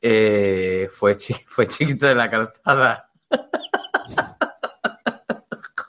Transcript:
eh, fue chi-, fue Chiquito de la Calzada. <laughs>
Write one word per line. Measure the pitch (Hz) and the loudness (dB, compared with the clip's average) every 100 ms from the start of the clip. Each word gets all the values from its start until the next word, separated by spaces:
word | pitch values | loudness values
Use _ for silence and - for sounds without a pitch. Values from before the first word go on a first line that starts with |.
eh, | 117 110 110 104 101 95 92 92 95 | 4 4 4 4 2 0 0 -2 -4
fue | - 101 101 | 0 2 2
chi-, | - - _ | -2 -8 _
fue | - 113 | -2 0
Chiquito | - 147 131 139 | 0 -2 2 2
de | 127 | 4
la | 117 | 2
Calzada. | 113 110 - - 139 131 113 - _ _ | 0 -4 -6 0 2 2 0 -8 _ _
<laughs> | 294 - - - - - - - - - - - - - - - - - - _ - _ - - - | -4 -4 -8 -6 -8 -4 -6 -6 -6 -8 -4 -8 -6 -14 -8 -8 -6 -10 -10 _ -12 _ -18 -14 -14